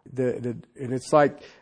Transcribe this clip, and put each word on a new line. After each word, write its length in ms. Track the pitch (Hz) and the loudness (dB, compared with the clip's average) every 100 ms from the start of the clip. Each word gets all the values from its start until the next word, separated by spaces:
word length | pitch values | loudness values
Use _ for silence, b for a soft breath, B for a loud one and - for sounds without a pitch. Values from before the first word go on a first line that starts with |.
| - | -14
The, 260 | 123 127 - | -4 -2 -2
the, 440 | 120 113 - - | -6 -8 -12 -12
and 100 | 131 | -8
it's 180 | 127 - | -6 2
like 300 | 156 143 147 b b | 4 4 2 b b